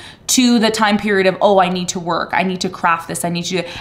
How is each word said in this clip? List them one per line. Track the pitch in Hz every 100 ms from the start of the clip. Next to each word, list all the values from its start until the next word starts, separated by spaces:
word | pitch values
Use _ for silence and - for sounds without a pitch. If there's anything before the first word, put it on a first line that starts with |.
| - - -
to | - 247 240
the | 220
time | 220 214 208
period | 208 196 190
of, | 185
"Oh, | 208 196
I | 180
need | 185 175
to | 190
work, | 170 165 -
I | -
need | 185 180
to | 185
craft | - 180 165 -
this, | 165
I | 170
need | 175
to | 175 180
do," | 170 -